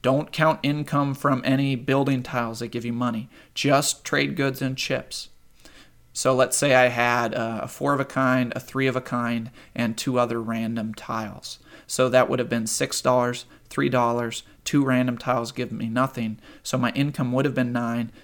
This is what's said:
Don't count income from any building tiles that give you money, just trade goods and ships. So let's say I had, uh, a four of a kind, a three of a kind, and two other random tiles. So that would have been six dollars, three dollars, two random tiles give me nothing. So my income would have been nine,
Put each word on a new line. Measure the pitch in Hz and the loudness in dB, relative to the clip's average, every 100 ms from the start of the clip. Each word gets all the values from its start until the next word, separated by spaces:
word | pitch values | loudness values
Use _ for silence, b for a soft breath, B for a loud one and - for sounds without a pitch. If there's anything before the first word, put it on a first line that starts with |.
Don't | 123 131 - | 2 0 -2
count | - 160 151 | 0 2 2
income | 143 147 143 143 139 | 0 -2 -2 0 0
from | 135 143 131 - | 0 0 0 0
any | 135 139 131 | 0 0 -2
building | - 135 139 131 | 0 2 2 0
tiles | 127 123 117 113 | -2 -4 -4 -6
that | 117 | -6
give | 120 117 | -6 -6
you | |
money, | 120 123 113 - B B | -2 -2 -2 -8 B B
just | - 143 139 151 - | -2 2 4 2 -4
trade | - 143 139 139 | -2 0 0 0
goods | 139 131 | -2 -2
and | 135 131 | -6 -4
ships. | - 131 - - - - - B B B B B - | -4 -4 -4 -12 -14 -20 -20 B B B B B -14
So | - 127 127 | -2 2 4
let's | 127 - | 4 4
say | 143 127 | 6 6
I | 127 | 6
had, | 123 120 120 120 | 4 2 2 0
uh, | 117 113 110 | 0 -4 -4
a | - | -8
four | - 143 | -4 0
of | 139 | 0
a | 135 | 0
kind, | - 131 127 123 | 0 2 2 0
a | - | -4
three | - 135 131 | -6 0 0
of | 127 | 0
a | |
kind, | 127 123 120 117 113 B B | -4 -4 -2 -4 -6 B B
and | - 117 113 | -4 -2 -2
two | - 123 | 0 2
other | 120 117 | 0 0
random | 113 113 113 117 110 | -4 -4 -2 -4 -6
tiles. | 107 - 110 107 - - - B B B | -8 -8 -6 -6 -10 -14 -16 B B B
So | - 127 | 0 4
that | 127 123 | 4 4
would | 123 | 0
have | 117 | 0
been | 117 110 | -2 -2
six | - 135 - | -2 -2 -2
dollars, | 131 127 123 120 - B - | 2 2 2 -4 -12 B -8
three | - 139 | -2 2
dollars, | 127 120 120 117 - b b - | 2 2 2 -2 -6 b b 0
two | 147 | 2
random | 135 127 127 120 | 4 4 2 -2
tiles | - 127 117 | -2 -2 -2
give | - 123 | -6 -6
me | - 113 | -4 -2
nothing. | 113 131 - 113 107 B B | 0 -2 -2 -6 -6 B B
So | - 127 | -4 0
my | 123 | 0
income | 135 143 143 123 | 0 -2 0 0
would | 127 143 | 2 0
have | 123 | 0
been | 123 | -2
nine, | 123 117 117 113 B | -2 -2 -4 -6 B